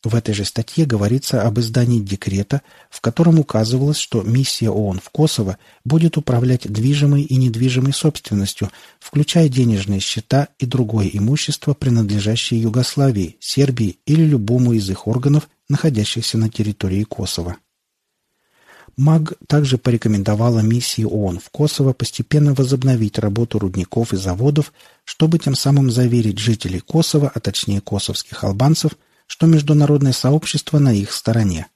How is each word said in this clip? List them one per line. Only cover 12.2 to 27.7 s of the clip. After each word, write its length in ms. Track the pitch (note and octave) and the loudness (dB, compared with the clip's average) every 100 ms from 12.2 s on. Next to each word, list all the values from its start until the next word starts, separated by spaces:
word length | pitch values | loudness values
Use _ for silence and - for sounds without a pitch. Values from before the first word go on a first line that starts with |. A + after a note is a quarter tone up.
| G2+ A2+ - A2+ | -2 -2 -2 -2
Югославии, 760 | A2+ A2+ B2 - C3+ G#2+ E2+ - | 0 0 -2 0 0 0 -4 -8
Сербии 600 | - - C3+ A#2+ G#2+ - - | -6 0 0 0 -4 -4 -2
или 200 | D#3 D#3 | 2 4
любому 480 | C#3 G#2 B2 B2 | 2 0 0 2
из 160 | A2+ G2 | 0 -2
их 180 | F#2 - | -6 -4
органов, 400 | A#2+ C3+ D3 - _ _ | -2 2 0 0 _ _
находящихся 680 | C#3+ E3 A2+ G#2+ - - A2+ | -2 0 0 -2 -4 -4 -2
на 120 | A2 | -2
территории 560 | - G#2+ G#2 F#2 F#2+ G#2 | -2 -4 -4 -4 -2 -4
Косово. 500 | - G2 - E2+ F2 _ _ _ _ _ _ _ _ _ _ _ - - - | -6 -8 -6 -8 -10 _ _ _ _ _ _ _ _ _ _ _ -20 -18 0
маг 360 | C#3+ D#3+ D#3 E3+ - | 2 2 0 -8 -2
также 300 | D3 C#3+ B2+ | 0 2 0
порекомендовала 840 | - A#2 A2+ G#2 G2 G#2+ A#2 A#2 | 0 0 0 0 0 0 2 2
миссии 460 | G#2+ A#2+ B2 - A2 | 2 0 -2 -4 -4
оон 340 | G#2+ G2+ F2+ | -2 -4 -6
в 100 | - | -12
Косово 440 | - D3+ - C3+ | -2 -2 2 0
постепенно 600 | B2+ A#2+ - - D3+ D3 | 0 -6 -6 0 2 2
возобновить 640 | C3+ C3 C3+ C3 B2 G#2+ - | 2 0 2 2 2 0 -2
работу 400 | A2 G#2 A#2 G#2+ | -2 -2 -2 -2
рудников 520 | G2 F#2 F2 - A#2 | -2 -4 -4 -4 -2
и 60 | F#2+ | -4
заводов, 560 | F#2+ F2+ C3+ D3 C#3+ _ - _ - | -4 0 0 0 -2 _ -20 _ -20
чтобы 340 | - D#3+ E3 | 0 2 2
тем 160 | D#3 C3 | 0 -2
самым 340 | C#3 C#3+ C3+ | 2 4 4
заверить 480 | A#2 B2 A#2+ A2 G2 | 2 2 2 0 -2
жителей 440 | G#2+ A2 - F#2 | -2 -2 -2 -6
Косово, 500 | - D#3+ D#3+ D3+ C#3+ | -2 -2 2 0 0
а 60 | - | -4
точнее 400 | - - - | -6 -6 -4